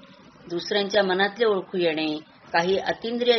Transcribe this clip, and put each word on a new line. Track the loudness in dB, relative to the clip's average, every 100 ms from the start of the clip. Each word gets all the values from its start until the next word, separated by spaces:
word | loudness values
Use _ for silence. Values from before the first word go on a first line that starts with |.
| -16 -20 -20 -20 -10
दुसऱ्यांच्या | -8 -2 -2 0 2
मनातले | 2 2 0 2 2
ओळखू | 2 -2 -2
येणे, | 0 0 -2 -4 -10 -20 -4
काही | -2 0 0
अतिंद्रिय | -2 -6 -6 -2 2